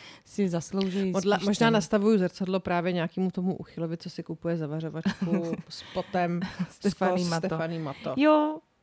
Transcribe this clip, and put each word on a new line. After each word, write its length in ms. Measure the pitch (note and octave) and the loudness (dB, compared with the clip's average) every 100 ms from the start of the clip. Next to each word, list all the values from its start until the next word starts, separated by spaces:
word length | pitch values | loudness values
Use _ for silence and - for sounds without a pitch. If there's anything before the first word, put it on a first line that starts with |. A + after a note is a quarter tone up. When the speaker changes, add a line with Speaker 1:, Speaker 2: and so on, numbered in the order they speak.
| - - | -20 -20
Speaker 1:
si 240 | - - G3 | -12 -2 0
zaslouží 640 | E3+ - F#3+ F#3+ F#3 F#3+ | 0 -2 -2 0 0 0
Speaker 2:
Modla-, 240 | F3+ F#3+ G#3 | 0 2 2
Speaker 1:
spíš 100 | G3+ | 2
Speaker 2:
možná 200 | G#3 A3+ | 4 4
Speaker 1:
ten 60 | |
Speaker 2:
nastavuju 440 | A3+ - G#3+ G#3 G#3+ | 4 2 2 4 4
zrcadlo 420 | F3+ - F#3 F#3+ | 2 -2 -2 -2
právě 320 | F3+ F3 E3+ | 0 0 2
nějakému 380 | F3 E3 - F#3 | 0 -2 0 -2
tomu 240 | F#3+ F#3 E3+ | 0 -2 -2
uchylovi, 400 | F3 - E3 E3 | -8 -8 -6 -6
co 140 | F3 | -8
si 120 | - | -12
kupuje 340 | E3 D#3+ E3+ E3+ | -10 -6 -4 -4
zavařovačku 960 | D3+ D#3 D#3+ D#3 G3 - F3 E3+ E3+ D#3+ | -4 -4 -6 -4 -4 -2 0 0 0 -6
Speaker 1:
<laughs> 120 | - | -8
Speaker 2:
s 160 | - - | -16 -8
potem 460 | F#3 - F3+ F3 F3 F#3 - F3 | -6 -2 0 0 0 -4 -4 -8
Speaker 1:
Stefanie 540 | - G3+ - F#3+ F3+ | -2 -2 0 0 2
Speaker 2:
z 40 | F3 | 0
Speaker 1:
Mato. 180 | E3 F#3 | 0 0
Speaker 2:
Stefanie 320 | D#3+ E3 E3 | -2 -2 -4
Mato. 340 | D3+ - - C#3 | -6 -6 -4 4
Speaker 1:
Jo, 420 | D4 D4+ D4+ D#4 - _ | 6 6 4 -2 -12 _